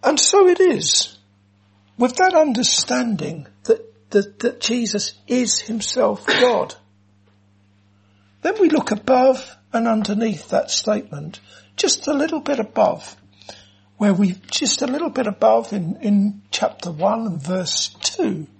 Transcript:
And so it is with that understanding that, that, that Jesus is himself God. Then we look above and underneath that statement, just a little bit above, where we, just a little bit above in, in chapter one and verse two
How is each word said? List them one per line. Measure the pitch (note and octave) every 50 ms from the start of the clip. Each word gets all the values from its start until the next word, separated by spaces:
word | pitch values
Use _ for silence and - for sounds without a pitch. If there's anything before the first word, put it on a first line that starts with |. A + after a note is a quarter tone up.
And | - - D4+ -
so | - - - G4+ G4 F4+
it | F4 -
is | F#4+ F4+ C4+ - - - - - - - - - _ _ _ _ _ _ _ _ _ _ _ _ _ _ _ -
with | A#3+ B3+ B3
that | - F#4 F#4 F4+
understanding | D#4+ D#4 D4 A#3+ A3+ B3 - - - - - B3 B3+ B3+ A#3 G#3+ D#3 D3+ C#3+ E3 D3 C#3 - _ _ _
that, | - - - - - _ _ _ _
that, | - G#3 G3 G3+ - _
that | - A#3 - -
Jesus | - - A#3 B3 A#3 G#3 - G#3 G3+ - - _ _ -
is | A#3+ B3+ B3 G#3 - -
himself | - - A3 A3+ G#3 - - B3+ B3+ - G#3 G3 -
God. | - - - B3 B3 A#3 F#3+ - - - - _ _ _ _ _ _ _ _ _ _ _ G2+ G2+ G2+ G2+ G2+ G2+ _ _ _ _ _ _ _ _ _ _ _ _ _ _ _
Then | _ D#4+ A4 A4
we | G4 D#4+
look | D#4 D4+ - -
above | A#3 G#3 - - C4 B3+ B3+ C4+ C4 C4 - - - _ _ _
and | - A#3 A3+ A#3
underneath | A3 G#3+ G#3 G3+ G#3 G#3 A#3 A3+ G3 D3+ - -
that | - - - -
statement, | - - - - G#3+ G#3 - - - - D2 E2 - - _ _ - - _ _ _ -
just | - E4+ - - - -
a | D4+
little | C#4 D4 D#4+ E4 D4+
bit | C#4 - C#4+ A#3+
above, | G#3+ - - A#3 G#3 F3 - - - - - _ _ _ _ _ - - - - - _ _ _ _ _ _
where | _ G#3 G#3 G3
we, | F3 G3+ F#3 F3+ - - -
just | - - D#4 B3 - -
a | - B3
little | B3+ D4+ E4+ D#4
bit | - C4 B3+
above | G#3+ G3 - - A3 A3 A#3 A#3 -
in, | G3+ G3+ F3 D#3+ - -
in | - G#3+ G#3 G3+ G3 G#3 G3+ - _ _
chapter | - - G#3+ - - - - F3
one | E3 D3+ E3+ G3+ A3+ A3+ A3+
and | A3 E3+ D#3
verse | C3+ D#3 F#3 F#3 F3+ - - - - - - -
two | - - - - F4+ A3 F#3+ D#3 D#3 - _